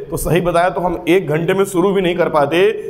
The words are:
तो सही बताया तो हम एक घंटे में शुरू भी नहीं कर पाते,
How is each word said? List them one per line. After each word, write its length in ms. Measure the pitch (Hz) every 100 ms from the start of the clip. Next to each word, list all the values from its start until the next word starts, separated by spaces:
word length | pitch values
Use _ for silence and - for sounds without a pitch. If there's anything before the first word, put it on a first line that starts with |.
तो 140 | - 156
सही 240 | 175 165
बताया 280 | 175 170 180
तो 120 | 185
हम 220 | 180 170 151
एक 220 | 185 151
घंटे 240 | 151 170
में 100 | 190 196
शुरू 260 | 180 196
भी 80 | 190
नहीं 140 | 175 180
कर 140 | 156
पाते, 400 | 156 139 165 202 214 -